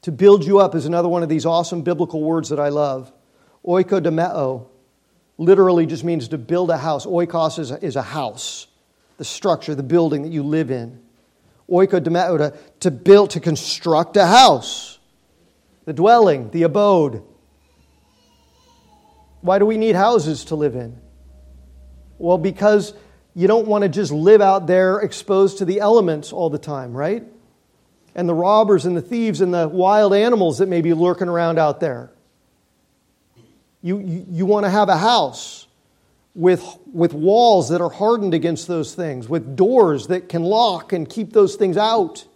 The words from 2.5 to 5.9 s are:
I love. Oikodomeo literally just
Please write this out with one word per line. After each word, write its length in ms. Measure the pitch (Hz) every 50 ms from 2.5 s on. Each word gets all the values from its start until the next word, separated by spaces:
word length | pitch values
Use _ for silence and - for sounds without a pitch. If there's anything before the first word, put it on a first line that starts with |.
| - 139
I 120 | 147 147
love. 420 | 143 147 147 143 135 131 127 - _ _ _ _ _ _ _ _ _ _ _
Oikodomeo 1000 | - - 190 185 180 202 190 151 165 160 160 170 185 202 170 139 131 131 123 117 _ _ _ _ _ _ _ _ _ _ _ _ _ _ -
literally 480 | 160 170 196 202 190 185 180 170 165
just 160 | 151